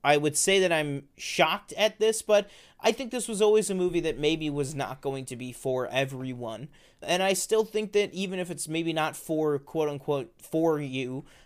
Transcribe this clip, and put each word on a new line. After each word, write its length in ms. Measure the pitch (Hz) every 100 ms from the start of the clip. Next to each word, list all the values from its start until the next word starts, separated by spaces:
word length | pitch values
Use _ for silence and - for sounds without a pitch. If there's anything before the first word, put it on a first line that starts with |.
I 120 | 139 147
would 200 | 147 147
say 220 | - 196
that 100 | 185
I'm 320 | 165 147 139 - -
shocked 560 | - - 160 196 -
at 260 | - 214 214
this, 220 | 214 220
but 280 | - 208 208 - - _
I 120 | -
think 200 | - 254
this 160 | 247 -
was 140 | 208
always 280 | 214 214 202
a 60 | 185
movie 240 | 180 170
that 160 | 160 147
maybe 320 | 151 160 151
was 240 | 143 135
not 280 | 147 123 131
going 240 | 143 135 131
to 100 | 120
be 160 | 123
for 360 | 120 135 127 127
everyone. 840 | 127 135 135 131 123 117 110 - - _ _
And 200 | - 175
I 120 | 190
still 320 | 185 - 220 220
think 260 | 214 214
that 220 | 208 208
even 260 | 180 190 185
if 100 | 180
it's 180 | 156 -
maybe 260 | 165 165
not 220 | 160 156 147
for, 420 | - 156 156 143
quote 300 | 143 160 151
unquote, 420 | 143 147 143 127 _
for 400 | - 160 165 151
you, 460 | 143 131 127 131 - -